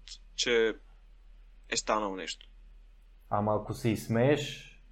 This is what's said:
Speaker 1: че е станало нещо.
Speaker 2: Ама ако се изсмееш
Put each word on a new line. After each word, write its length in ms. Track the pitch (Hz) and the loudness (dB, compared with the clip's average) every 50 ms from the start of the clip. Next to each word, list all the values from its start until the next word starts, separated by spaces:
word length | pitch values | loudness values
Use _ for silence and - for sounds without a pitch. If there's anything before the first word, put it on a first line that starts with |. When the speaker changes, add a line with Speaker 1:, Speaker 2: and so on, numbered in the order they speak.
| - - - - - - - | -14 -20 -20 -20 -20 -20 -6
Speaker 1:
че 380 | - - 127 120 117 113 110 104 - - - - - - - - - - - - - - - - - - - | -4 0 2 4 4 4 4 0 -2 -10 -20 -20 -20 -20 -20 -20 -20 -20 -20 -20 -20 -20 -20 -20 -20 -10 -6
е 80 | - | -6
станало 400 | 113 - - 110 107 107 101 95 | -6 0 0 0 0 0 -2 -4
нещо. 320 | 92 82 82 - - - - - - - - - - - - - - - - - - - - | -6 -8 -10 -10 -12 -14 -20 -20 -20 -20 -20 -20 -20 -20 -20 -20 -20 -20 -20 -20 -20 -8 -4
Speaker 2:
Ама 260 | 107 104 104 107 107 | -2 0 0 2 0
ако 180 | 107 107 - 110 | 0 -2 -4 -10
се 140 | - - 117 | -2 0 0
изсмееш 800 | 107 95 - - 120 113 120 139 151 143 143 - - - - - - - - - | 0 0 -2 -2 0 2 4 4 4 2 0 -6 -8 -12 -16 -20 -20 -20 -20 -20